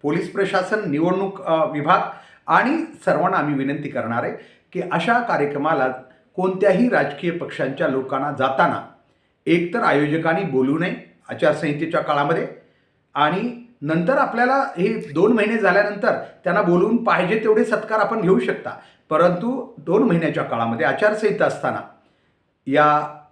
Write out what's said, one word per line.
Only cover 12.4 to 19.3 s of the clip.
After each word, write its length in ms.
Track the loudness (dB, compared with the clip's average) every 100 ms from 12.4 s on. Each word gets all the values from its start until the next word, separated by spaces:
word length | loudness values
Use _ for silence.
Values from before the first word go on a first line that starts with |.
| -4 -10 _ _ _ _ _
आणि 480 | 0 2 2 -4 -8 -18 _
नंतर 360 | -2 0 2 2
आपल्याला 360 | 0 0 2
हे 580 | 2 0 -2 -2 -2 -4
दोन 200 | 2 4
महिने 260 | 4 2 2
झाल्यानंतर 600 | 2 2 0 0 -2 -2 -6 -8
त्यांना 180 | -2 0
बोलवून 420 | 2 4 4 2
पाहिजे 340 | 2 0 2 0
तेवढे 260 | 2 2
सत्कार 340 | 2 -2 -2 -2
आपण 220 | 0 0
घेऊ 180 | 2 2
शकता, 320 | 2 -6 -8 -14 -20 _ _
परंतु 640 | 2 2